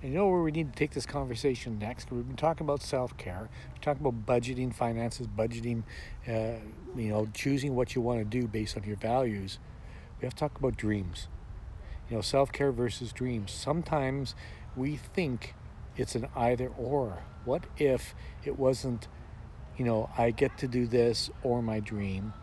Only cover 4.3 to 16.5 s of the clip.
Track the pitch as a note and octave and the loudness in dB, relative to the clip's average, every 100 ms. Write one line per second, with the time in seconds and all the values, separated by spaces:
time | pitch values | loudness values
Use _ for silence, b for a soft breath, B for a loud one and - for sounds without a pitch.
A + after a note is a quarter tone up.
4.3 | B2 A#2+ B2+ B2+ A#2+ A#2+ A#2 A#2 - A#2 | 4 4 -2 -2 0 0 2 -2 -2 -6
5.3 | G2+ A2 A#2 A#2 A#2 A2+ B B B - | 0 0 0 -2 -2 -4 B B B -2
6.3 | A2+ A2 A#2 G#2+ - - - A2 G#2+ G#2+ | 0 0 -4 -8 -12 -10 -4 0 2 0
7.3 | G#2+ C3+ C#3 C#3+ B2+ B2 B2+ A#2+ A#2+ G#2+ | 0 2 2 2 2 2 2 2 2 2
8.3 | B2 A#2 A2 G#2+ - G#2 G#2 A2 B2 B2+ | 0 0 0 -2 -2 -4 -2 2 4 4
9.3 | G#2 F#2+ - B B B B B - B2+ | 0 -4 -8 B B B B B -6 -6
10.3 | - D3+ - C3+ A2 G#2+ G#2+ F2+ E2+ - | -2 -2 0 0 2 0 0 0 -6 -10
11.3 | - - - - - B B - A#2 G2 | -12 -12 -12 -10 -12 B B -4 -2 2
12.3 | C3+ C#3 - C#3+ A#2 B2 A#2 A#2+ - B2+ | 4 4 4 2 4 0 0 -6 -2 -2
13.3 | A#2+ G2 - - D#3 E3+ D#3 C3 C#3 C3 | 0 -4 -6 -2 0 2 2 2 0 -4
14.3 | - B B B - C3+ D3 - - E3 | -6 B B B -4 -2 -2 -4 0 0
15.3 | A#2+ - - - - - - B2 B2 B2 | 0 -6 -12 -14 -14 -12 -4 -2 -2 -4
16.3 | - A#2+ | 2 4